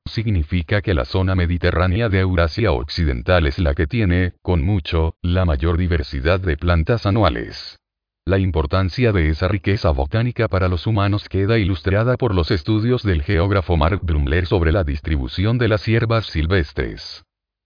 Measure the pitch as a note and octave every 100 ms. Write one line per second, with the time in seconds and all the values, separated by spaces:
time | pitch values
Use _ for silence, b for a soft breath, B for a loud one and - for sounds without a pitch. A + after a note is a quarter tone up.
0 | - - A2+ F#2+ D2+ F2+ D#2+ G#2 G2+ E2
1 | B1 F#2+ F#2 F#2 F2 E2+ E2+ E2+ F#2 F2
2 | A#2 F#2+ F#2+ F2 E2+ F#2 A2 B1+ C#2 -
3 | D#2+ A#1+ A#1+ F2+ D2+ - D#2+ C#2+ E2+ A#2+
4 | G#2 F2 F#2 - - F2 D2+ G#2 - E2
5 | D#2+ - F2 F2+ F2+ C#2 D#2+ E2+ F2+ E2
6 | C#2 C#2 C#2+ F#2+ F#2 D2 F2 E2+ D#2 A#2
7 | G2+ G#2 F#2+ A#1 G#1 - - - _ _
8 | _ _ - G2 F2+ D#2+ D2 F#2 F#2+ -
9 | A#2+ G2 D#2 D#2 F2+ F#2+ - G2 F#2 C2+
10 | C#2+ A2 A#2+ A#2 A2 F#2+ F#2 F2+ - A2
11 | G2+ G2+ - F#2 G2 A2+ F#2+ F#2 - G2
12 | A#2 B2+ B2 F#2+ D#2+ G2+ - A2 A2+ B2+
13 | G2+ E2+ D2+ F2 G2 G2 F2+ E2+ D2+ G2
14 | E2+ D2+ C2+ E2 E2+ G2+ E2 F2 D2+ C#2+
15 | - D#2 A#1+ - G2+ A#2+ A2+ G#2+ - A2+
16 | A2+ A2+ G#2+ - D#2 F#2+ D#2 - A#1+ G#1
17 | - - - _ _ _